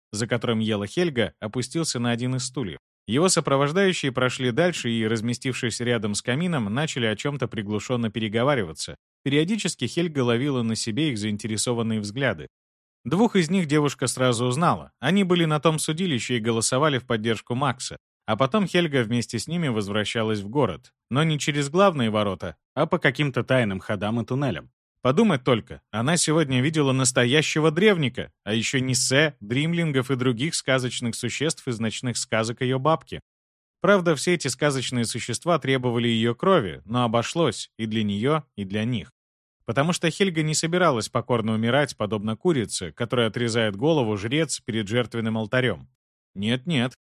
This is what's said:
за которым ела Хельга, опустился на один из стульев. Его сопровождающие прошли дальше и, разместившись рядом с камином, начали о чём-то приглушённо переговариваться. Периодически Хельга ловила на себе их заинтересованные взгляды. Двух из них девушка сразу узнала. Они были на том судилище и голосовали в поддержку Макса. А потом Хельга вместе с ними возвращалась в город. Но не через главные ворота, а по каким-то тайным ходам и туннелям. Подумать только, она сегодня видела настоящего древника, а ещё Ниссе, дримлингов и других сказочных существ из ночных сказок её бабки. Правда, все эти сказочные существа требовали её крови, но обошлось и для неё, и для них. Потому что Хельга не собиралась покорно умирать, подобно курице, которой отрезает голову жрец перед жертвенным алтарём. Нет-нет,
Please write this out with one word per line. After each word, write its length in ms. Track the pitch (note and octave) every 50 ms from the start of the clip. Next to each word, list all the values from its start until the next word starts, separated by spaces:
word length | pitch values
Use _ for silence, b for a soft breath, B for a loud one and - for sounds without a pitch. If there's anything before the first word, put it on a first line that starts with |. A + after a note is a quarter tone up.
| _ _ -
за 140 | G#2 A#2+
которым 320 | G#2 B2 A#2 - A#2+ A#2 A2
ела 280 | A2 G#2+ A2 G2+ G2+
Хельга, 480 | G#2 - E3+ F3+ E3+ C#3+ A#2+ A2 E2+ - -
опустился 580 | - A2 - B2+ B2 - - E3 E3 - - B2+
на 120 | A#2+ A#2+
один 260 | A#2+ A#2 B2 B2+ C3
из 80 | B2+ B2+
стульев. 340 | - - D3+ B2 F2+ D2 C2+ _ _ _ _ _
Его 220 | - G#2 C3+ F3 F#3+
сопровождающие 840 | - E3+ C#3+ - C#3 C3+ C#3+ C#3+ D#3 F#3+ G3+ F#3+ E3+ - - C#3 A#2+
прошли 380 | B2+ B2+ B2+ - - C3 B2+ A#2
дальше 380 | B2+ E3+ F3+ E3 - - B2
и, 160 | A#2 A2+ A2
разместившись 760 | A2 A#2 A2+ G#2 A#2+ A#2+ - - C3+ B2 - - A#2 - -
рядом 340 | B2 B2 A#2+ A#2 G#2 A2 G#2
с 80 | - -
камином, 500 | - A#2+ C#3+ F3 F3+ E3+ C#3+ A2 G2 G#2+
начали 340 | C3 D#3 D3+ - C3+ A#2
о 100 | A2 G#2+
чём-то 320 | - - D3 C#3+ C3+ B2+ G#2
приглушённо 600 | - A2+ G#2 G2+ G#2+ G#2 - - C3 A#2+ A#2 A2
переговариваться. 840 | - A#2 A2 A2 G2+ A#2 A#2+ C#3 D3+ B2+ G2 D#2+ D#2 - - - D2 - _ _ _ _ -
Периодически 640 | C#3 C#3 D3 D#3+ E3+ A3+ G#3 - F3+ - - B2+
Хельга 340 | A2+ - F3 E3+ F3 D3+ C#3
ловила 420 | B2+ A#2+ A#2 A#2 C3+ D3 C#3 B2+ A#2
на 140 | A2+ A2+
себе 340 | - - A#2 G#2+ A#2+ D#3 D#3
их 80 | B2+ G#2
заинтересованные 840 | G#2 A2 G#2 G2+ - A2 A2 G#2 - B2+ A#2+ A#2 A2+ A2+ A2 G#2+
взгляды. 460 | G2+ G2+ G2+ C3 C#3 B2+ G2 D#2 D2 - _ _ _ _ _ _ _ _ _ _ -
Двух 320 | - D3+ F3+ A#3+ A3 -
из 140 | G3+ E3 D3
них 160 | F3+ G3 F3
девушка 400 | C#3 C#3+ D#3 D3 C#3+ - - C#3
сразу 380 | B2 - C3 B2+ B2+ B2 A2 B2
узнала. 460 | B2+ B2 C#3+ F3 D#3+ A#2 F2 C#2+ C2+ _ -
Они 240 | - C3+ F3+ G3+ G3+
были 200 | F3 F3+ F3 E3
на 140 | D#3+ D3+ D3+
том 200 | - E3 D#3 D3
судилище 580 | - - D#3 D#3 G3 F#3 C#3+ A#2 - - B2+
и 40 | A#2+
голосовали 580 | G#2+ A#2+ A2+ A2+ G#2+ - C3 B2+ D3+ D#3 C#3 B2
в 80 | -
поддержку 480 | - A#2+ A2 G#2+ A#2 A2+ G#2+ - - B2
Макса. 420 | B2 C#3+ C#3 A#2+ - - - - - _ _ _ _ _
А 100 | - G#3+
потом 300 | G#3 C3+ C3 - A3 G3
Хельга 360 | D#3+ - F3+ F3 D#3+ C#3 C3+ A#2
вместе 360 | G#2 A#2+ A#2+ A2+ - - A2+
с 100 | - -
ними 200 | D#3+ F3 E3+ C#3
возвращалась 720 | A#2 A2 G#2 F#2+ G2+ G#2+ G#2 - - A#2+ A2 A2 A2 G#2
в 80 | F#2+ G2+
город. 440 | A2+ D3 C3+ G2 E2 - - _ _ _ _ -
Но 140 | A2+ C3+ D#3
не 140 | D#3+ D#3 C#3+
через 300 | - - C#3+ D3 C#3+ C#3
главные 420 | C#3+ F3+ G3+ G3 E3+ C#3+ A#2 A2
ворота, 460 | G#2 G#2+ G#2+ G2+ F#2 F2+ - F2+ D#2+ _ _ _ -
а 120 | C3 D3+
по 120 | D#3 - D#3+
каким-то 440 | - C#3+ B2+ - D3+ C#3+ B2 C3 A2+
тайным 380 | - C3+ C3 A#2+ G#2 F#2+ F#2+
ходам 400 | - - A2 G2+ F#2+ G#2+ A2+ A#2+
и 40 | A2
туннелям. 460 | - B2+ C3+ D3 C3 F#2+ C#2+ - - _ _ _ _ _ _ -
Подумать 420 | B2 C3+ E3+ A#3 G#3+ E3 B2 -
только, 360 | - B2 G#2+ - - D2+ C#2+ _ _
она 280 | - G#2+ A#2 C#3 F3 D#3+
сегодня 420 | - - D3+ E3 D#3+ C3 C3 B2
видела 320 | B2+ D#3 D#3+ D#3 C#3+ C3+ C3
настоящего 760 | C3 C3 B2+ - - A#2+ A#2+ C3 D#3 D3+ - - D#3 D3+ D#3+
древника, 600 | D3+ E3 G3+ A3 G3+ E3+ D3 A#2 - - - - _ _ -
а 80 | G2+ G#2+
ещё 280 | A2+ A2 - - C3+
Ниссе, 540 | B2+ C3 B2+ B2+ - - C3 C#3 D#3 D#3 - -
дримлингов 720 | G2+ G2+ A#2 C3 D3 E3 F3 E3+ E3+ D#3+ C#3 C3 B2 -
и 60 | C#3
других 380 | B2 B2 C3 B2 G#2+ C3 E3 -
сказочных 600 | - - - C3 C3 B2 B2 - - B2 A#2 A2
существ 520 | - - A#2 - - C3+ D#3+ D#3 - -
из 140 | C3+ A#2+ G#2+
ночных 380 | A2+ A2 G2+ - - B2+ A#2+ -
сказок 420 | - - - A2 A2 A2+ A#2+ -
её 180 | C3 B2 C3 C3
бабки. 420 | C3 D3+ D#3+ - - - - - - _ _ _ _ _ _ _ _ _ _ _
Правда, 340 | - F3+ G3+ G3 F3 E3+ D#3+
все 200 | C3 - F3 F3+
эти 140 | E3 - C3+
сказочные 580 | - - D#3 D3 C#3 C3+ B2 - C3 B2 A#2
существа 520 | G#2 - A#2 - - A#2+ - - E3+ F3 D#3
требовали 480 | - C3+ C3+ C3 B2 B2+ A#2 A#2+ A#2
её 280 | A#2+ A#2 A2+ A2 A#2 A#2+
крови, 480 | - - F#3 G3 E3+ A2 F2+ D2 C#2 -
но 200 | G2 A2+ B2 B2
обошлось 640 | A#2 A2 A#2 A#2 - - E3 E3+ C3 G#2 - - - _ -
и 80 | A2+
для 160 | A2 G#2+ A2+ G#2+
неё, 400 | G#2 G2+ G2+ A2 C3+ D#3 D#3 D3 _ _
и 80 | - G2+
для 200 | F#2+ G2 G#2+ G#2+
них. 260 | A#2 B2+ G#2 D2+ - _ _ _ _ _ _ _ _ _ _ _
Потому 280 | - A2+ C3+ D3 E3+ F3
что 180 | - - E3
Хельга 320 | D3 - G3+ G3 E3+ E3 D#3
не 120 | D#3 D#3
собиралась 540 | - - D#3+ E3+ F3+ F3+ E3 C3+ A2+ G#2 -
покорно 440 | - A#2+ A2+ - B2+ A#2 G#2+ A2+ A2+
умирать, 440 | A2 A2+ A#2 A#2+ C#3+ D3 C3 -
подобно 400 | - A2 G2+ G#2+ G#2+ G2 A2 A2
курице, 560 | - - F#3 E3+ C3 G#2 F2 - - F#2+ E2 -
которой 340 | - B2 G#2+ - B2 A#2
отрезает 500 | A2 G2+ A#2 A#2+ A#2 G#2+ A#2+ A2+ G#2+ G2
голову 400 | G2 B2 D#3 E3 D3+ B2 G#2+ G#2+
жрец 440 | G2+ F#2+ A2+ B2 D#3 E3 C3+ - -
перед 280 | - - G#2+ A2+ G#2+ F#2
жертвенным 500 | A2 B2 A#2+ A2 - A#2 A2 A2+ A2 A2+
алтарём. 500 | A2 G#2 - B2+ B2+ B2 F#2+ D2 C2 - _ _ _ _ _ _ _ _ -
Нет-нет, 580 | G2 G2+ A2 B2 B2+ B2+ F3 E3 B2+ A#2 C3 - _